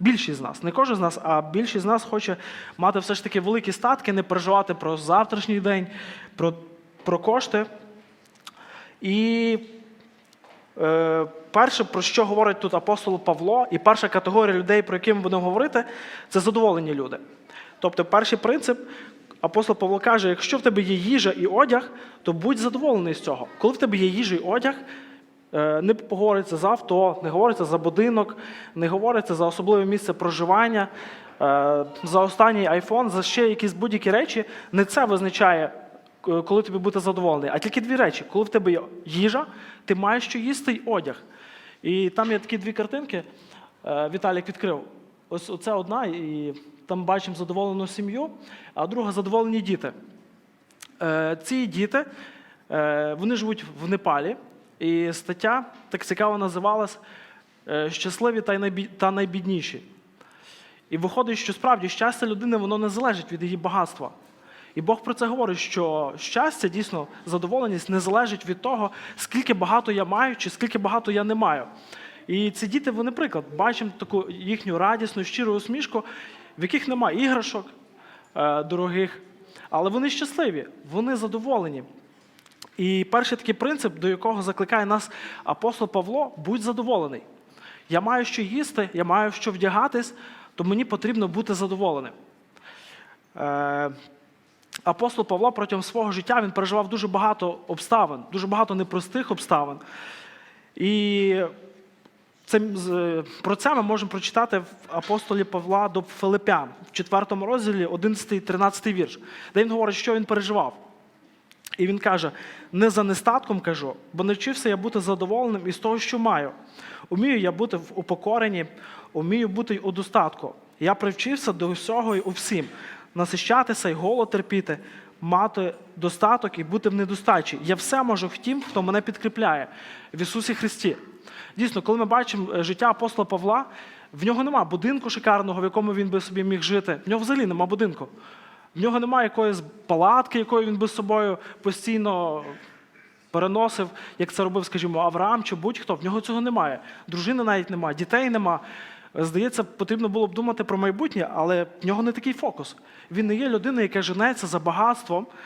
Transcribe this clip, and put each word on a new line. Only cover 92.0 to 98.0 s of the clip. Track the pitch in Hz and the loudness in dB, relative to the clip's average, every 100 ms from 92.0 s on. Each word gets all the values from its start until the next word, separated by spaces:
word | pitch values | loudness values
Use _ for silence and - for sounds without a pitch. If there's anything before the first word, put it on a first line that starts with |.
| 127 - - _ _ - - - - - - - _ - | -6 -16 -20 _ _ -20 -20 -20 -20 -20 -20 -20 _ -8
Е, | 143 143 143 143 143 139 - - _ _ _ _ _ - | -4 -2 -2 -2 -4 -6 -18 -20 _ _ _ _ _ -6
апостол | - 170 240 233 208 | -2 0 0 0 0
Павло | 185 233 | 2 2
протягом | 233 202 196 | 2 -2 -4
свого | 185 233 214 | -4 -2 -2
життя, | 185 180 240 | -2 0 0
він | 208 | 2
переживав | 202 190 208 196 | 0 0 2 0
дуже | 220 202 | -2 0
багато | 190 214 214 180 175 - | 2 2 2 -2 -4 -6
обставин, | 170 - 226 | -8 2 4